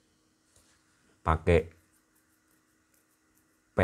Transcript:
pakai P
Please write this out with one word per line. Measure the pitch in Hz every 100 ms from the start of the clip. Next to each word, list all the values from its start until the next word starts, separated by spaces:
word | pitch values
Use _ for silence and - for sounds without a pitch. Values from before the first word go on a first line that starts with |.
| _ _ _ _ _ _ _ _ _ _ _ _ -
pakai | 82 - 85 - - _ _ _ _ _ _ _ _ _ _ _ _ _ _ _ _ _ _ _
P | -